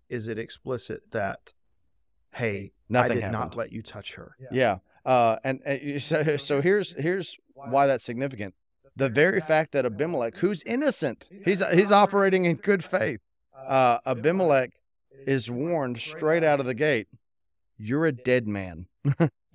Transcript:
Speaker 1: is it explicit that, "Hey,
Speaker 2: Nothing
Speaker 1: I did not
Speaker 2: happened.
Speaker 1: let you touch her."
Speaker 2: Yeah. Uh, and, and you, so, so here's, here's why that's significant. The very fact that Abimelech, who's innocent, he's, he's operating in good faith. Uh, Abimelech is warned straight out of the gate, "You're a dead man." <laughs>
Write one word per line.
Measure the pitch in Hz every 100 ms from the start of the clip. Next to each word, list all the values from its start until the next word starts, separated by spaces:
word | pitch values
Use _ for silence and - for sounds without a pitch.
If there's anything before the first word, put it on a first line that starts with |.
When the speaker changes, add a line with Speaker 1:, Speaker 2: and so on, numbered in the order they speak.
| -
Speaker 1:
is | 123 110
it | 110
explicit | 113 - 135 123 - - _
that, | 113 98 - - - _ _ _ _ _ _ _
"Hey, | - 117 98 98 _ -
Speaker 2:
Nothing | 123 123
Speaker 1:
I |
did | 123 98
not |
Speaker 2:
happened. | 110 101 117
Speaker 1:
let | 113
you | 110
touch | 107 104 -
her." | - - - 127
Speaker 2:
Yeah. | 123 120 95 _ _
Uh, | 131 127 117 110
and, | 131 131
and | 147 139
you, | 143 143
so, | - 156 156 147
so | - 139
here's, | 170 202 180
here's | - 156 190 165 - _
why | - 139 135 139
that's | 127
significant. | - 120 139 110 101 - _ _ _
The | - 135
very | 117 170 202
fact | 156 156 160
that | 143
Abimelech, | 123 104 160 156 117 -
who's | 185 196
innocent, | - 240 294 - 147 - - 196
he's, | 180 190 190
he's | 180 208
operating | 202 202 202 196 185
in | 175 160
good | - 196
faith. | - 190 180 110 _ _ _ 135 135
Uh, | 135 127 120 135
Abimelech | 120 135 190 175 139 127 _ _ _ _ 139 139
is | 135 110
warned | 120 160 170 127 117
straight | - 156 156 170
out | 160 143
of | 127
the |
gate, | 120 151 123 104 _ _ _ _ _ _ -
"You're | 107 139 165
a |
dead | 123 127 127 107
man." | 101 95 82 92 _
<laughs> | 143 - 160 - _